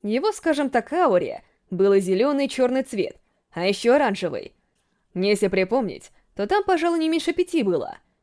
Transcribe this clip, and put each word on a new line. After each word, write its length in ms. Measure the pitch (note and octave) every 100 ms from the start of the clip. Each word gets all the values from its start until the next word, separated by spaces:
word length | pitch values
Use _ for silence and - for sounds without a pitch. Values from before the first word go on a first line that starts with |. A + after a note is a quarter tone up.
Его, 260 | G#3 A#3 G4+
скажем 400 | - E4 C#4+ C#4
так, 220 | A#3+ A3+
ауре 500 | E4 E4 F3+ D3+ - _ _ _
было 280 | F3+ G3 G3
зеленый 480 | F#3 F#3 C4+ C#4 C#4
и 20 |
черный 360 | - B3 C4
цвет, 320 | C4 G#3 - - _ _ _
а 140 | - F#3
еще 280 | G3 A3+
оранжевый. 600 | C#4 B3+ G3+ F3 C3 - _ _ _ _ _ _
Если 340 | F3+ G3 G3+ G3
припомнить, 600 | F#3+ F#3 B3 G#3 E2+ - _ _ -
то 100 | G3+
там, 160 | G4+
пожалуй, 340 | G4+ F4 E4+ E4+
не 100 | D#4+
меньше 240 | E4 E4
пяти 300 | E4+ F4+ E4
было. 360 | G3+ D#3+ - - _ _